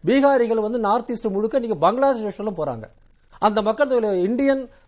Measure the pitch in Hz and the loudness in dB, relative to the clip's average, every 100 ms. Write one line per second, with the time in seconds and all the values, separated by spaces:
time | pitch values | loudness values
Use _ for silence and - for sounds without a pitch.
0 | - 269 277 269 233 220 214 240 226 226 | 0 4 4 4 2 0 -2 -2 0 0
1 | 233 233 220 196 220 269 233 196 165 233 | -2 -6 -4 -2 -2 -2 -2 0 0 2
2 | 277 240 214 - 214 175 147 117 107 - | 2 0 -4 -6 -8 -6 -6 -6 -12 -20
3 | _ _ _ - 214 214 208 220 285 254 | _ _ _ -2 0 2 0 0 0 2
4 | 214 190 185 240 277 269 247 - | 0 0 0 2 2 0 -4 -16